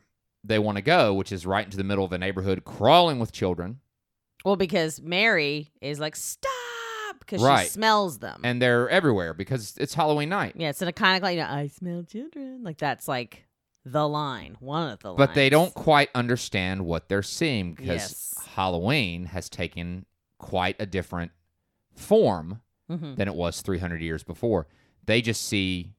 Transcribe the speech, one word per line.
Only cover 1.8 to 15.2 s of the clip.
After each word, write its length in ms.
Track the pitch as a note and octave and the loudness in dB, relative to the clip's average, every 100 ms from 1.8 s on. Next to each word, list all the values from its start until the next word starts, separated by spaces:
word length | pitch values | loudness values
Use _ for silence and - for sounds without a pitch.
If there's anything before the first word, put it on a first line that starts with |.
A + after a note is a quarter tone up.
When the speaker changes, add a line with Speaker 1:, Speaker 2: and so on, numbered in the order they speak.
Speaker 1:
middle 200 | G2 G2 | 0 0
of 80 | F#2 | 0
a 60 | F2 | -2
neighborhood 460 | F#2+ F#2+ F#2+ F#2 | -2 -2 0 -2
crawling 560 | - - A2 E3+ E3+ B2+ | -4 2 6 8 6 2
with 100 | A2+ | -4
children. 480 | - F#2+ E2+ F2+ C3 _ _ _ _ _ _ | -2 -2 -2 -6 -12 _ _ _ _ _ _
Speaker 2:
Well, 120 | F#3+ F#3+ | -2 0
because 440 | F#3 F3+ D#3+ C#3 | 0 0 0 -4
Mary 680 | D3+ F3+ A3+ F#3 C#3+ D3 D3 _ | -4 0 2 4 2 -2 -8 _
is 200 | C#3 D3 | -10 -6
like, 160 | D3+ - | -6 -8
"Stop," 340 | - - C5+ B4+ A#4+ A#4+ A4+ A4 G#4+ - - | -10 -8 -8 -8 -8 -10 -10 -10 -10 -12 -6
'cause 140 | G3+ | 2
Speaker 1:
Right. 220 | B3+ A#3+ | 4 4
Speaker 2:
she 40 | F2+ | 2
smells 480 | G3 A3 G#3 F#3+ A2+ | 0 4 4 2 -4
them. 220 | G2+ - | -12 -6
Speaker 1:
And 180 | A#2+ B2 | -2 2
they're 280 | B2 A#2+ A#2+ | 4 4 4
everywhere 440 | F3+ D#3 G2+ E2+ | 4 4 2 0
because 420 | D#2+ G2 C3 G2+ - | -6 -4 -4 -6 -6
it's 160 | C3+ | -4
Halloween 340 | D#3 D#3 D3 D3+ | 0 2 2 0
night. 240 | G3 B2 - | -2 -4 -4
Speaker 2:
Yeah, 140 | D#3 | -6
it's 120 | - | -4
in 60 | F3 | -6
a 40 | |
kind 240 | F3 G3+ F#3 | 2 2 2
of, 60 | |
like, 140 | F#3 E3+ | 0 -2
you 60 | |
know, 60 | C#3+ | -2
"I 200 | C#3+ C#3+ | -4 -6
smell 340 | - F3+ F3 | -8 -8 -8
children." 640 | E3+ G#3+ D#4 D4 C4 C4 | -8 -12 -12 -12 -14 -12
Like, 140 | G#3 D3+ | -12 -6
that's, 280 | D3 A#2+ - | -4 -4 -4
like, 400 | C3 A2+ - _ _ _ _ | -6 -6 -14 _ _ _ _
the 240 | C3 D3 D3+ | -4 -2 0
line, 480 | D3 C#3+ A2+ C#2+ G#2+ | -2 -4 -8 -12 -16
one 320 | C3 D3+ D#3 | -8 -4 -4
of 80 | G2+ | -8
the 120 | G2+ | -4
Speaker 1:
But 200 | F2+ | 2